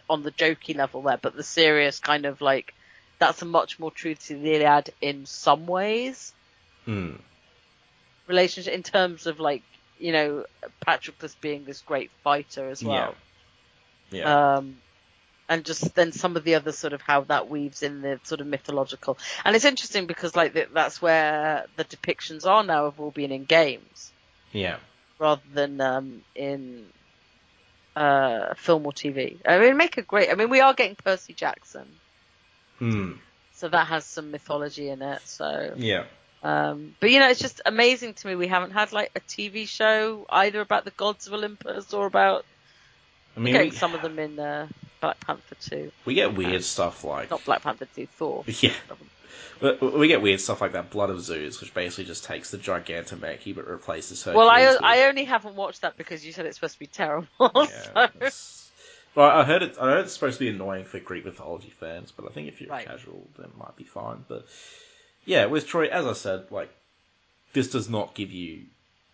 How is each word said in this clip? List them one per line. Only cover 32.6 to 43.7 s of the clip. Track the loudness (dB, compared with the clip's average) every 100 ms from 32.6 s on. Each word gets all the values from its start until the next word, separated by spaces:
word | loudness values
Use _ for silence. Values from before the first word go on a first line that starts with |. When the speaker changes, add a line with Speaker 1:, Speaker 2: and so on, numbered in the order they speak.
| _ -6
Speaker 2:
Hmm. | -2 -2 -4 -10 _ _ _ -12
Speaker 1:
So | 0
that | 0 2
has | -2 -6
some | -12 -12
mythology | -12 -6 -6 -6 -8 -10
in | -8
it, | -8 -10 -12
so. | -10 -6 -6 -6 -4
Speaker 2:
Yeah. | -2 -2 -4 -16 _ _
Speaker 1:
Um, | -2 0 0 -4 -12 -2
but, | 4
you | 6
know, | 4
it's | 2
just | -2 -4 -2
amazing | 2 4 2 -4
to | -12 -8
me | -4
we | 0
haven't | 0 -2
had, | -2 -2
like, | -2 -4 -6
a |
T | -10 -12 -10
V | -10 -8
show | 0 4 4 0 -4 0
either | 2 2 0
about | 0 -2 -2
the |
gods | -4 -4 -4 -8
of |
Olympus | -8 -8 -8 -10 -10 -8
or | -4 0
about | 4 4 2 -4 _ _ _ _ _ _ _ _ -4
Speaker 2:
I |
mean, | 2
Speaker 1:
we're | 4
getting | 4